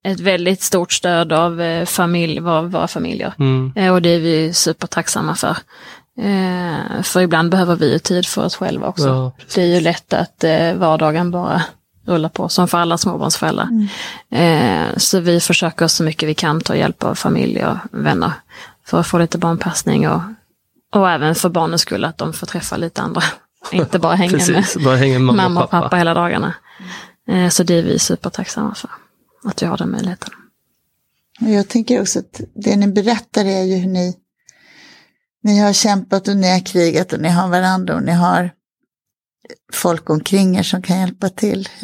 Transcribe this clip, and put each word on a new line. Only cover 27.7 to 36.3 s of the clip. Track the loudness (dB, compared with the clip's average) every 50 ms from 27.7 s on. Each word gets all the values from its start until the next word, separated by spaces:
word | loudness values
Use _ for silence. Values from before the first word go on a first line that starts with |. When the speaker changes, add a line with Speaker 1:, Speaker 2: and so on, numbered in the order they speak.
| 2
Speaker 1:
är | 2 2
vi | 2 0 0
supertacksamma | 0 0 -2 -4 -4 -8 -8 -8 -8 -8 -6 -6 -6 -6 -6
för, | -10 -14 -16 -18 -20 _ _ _ _ _ _ _ _ -10
att | -8 -6 -4
vi | -4
har | -4 -4
den | -4 -4 -4
möjligheten. | -4 -4 -4 -6 -6 -8 -12 -18 -18 -20 -20 _ _ _ _ _ _ _ _ _ _ _ _ _ _ _ _ _ _ -4
Speaker 3:
Och | 0 2
jag | 2 2 2
tänker | 2 0 -2 2 2 2 0
också | 2 0 -2 -4
att | -6 _ -12 -14 -14 -14 -10
det | -4 0 0 2
ni | 4 4
berättar | 4 2 2 2 2 0 -2 -4 _ -2 0 0
är | 2 0 0 0
ju | 0 0
hur | 0 -2 -2
ni, | 0 0 -2 -2 -4 _ _ _ _ _ _ _ _ _ _ _ -20 -20 -20 -20 -20 -20 _ _ _ _ _ _ _ _ 0
ni | 2 4 4
har | 4 4 2
kämpat | 2 2 2 2 0 0 0 -2 -2 0
och | 0